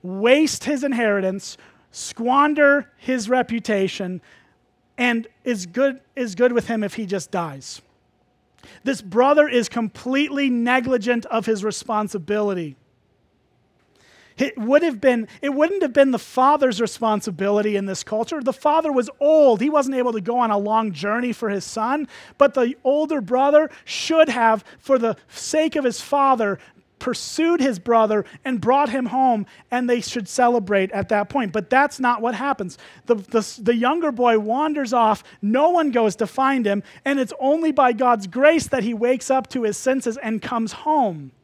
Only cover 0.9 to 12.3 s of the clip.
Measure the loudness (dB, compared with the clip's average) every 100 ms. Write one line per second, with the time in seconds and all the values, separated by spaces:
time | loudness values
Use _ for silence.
0.9 | -2 0 0 -2 -4 -10 -20 -20 _ _
1.9 | -16 -14 -8 0 2 2 4 4 4 0
2.9 | _ -4 -4 0 -2 0 -4 -2 0 0
3.9 | -4 -8 -8 _ _ _ _ _ _ _
4.9 | -2 0 0 -4 _ -6 -6 -6 -2 -2
5.9 | -2 _ -10 -8 0 2 2 -2 -4 -4
6.9 | -6 -6 -6 -4 -6 -6 -10 -16 -20 _
7.9 | _ _ _ _ _ _ _ -20 -10 -6
8.9 | -6 -4 0 4 4 4 2 0 -4 -6
9.9 | -6 -4 -2 -2 -2 -2 0 2 0 2
10.9 | -2 0 -2 -2 -4 -2 -2 -4 -6 -4
11.9 | -4 -4 -8 -4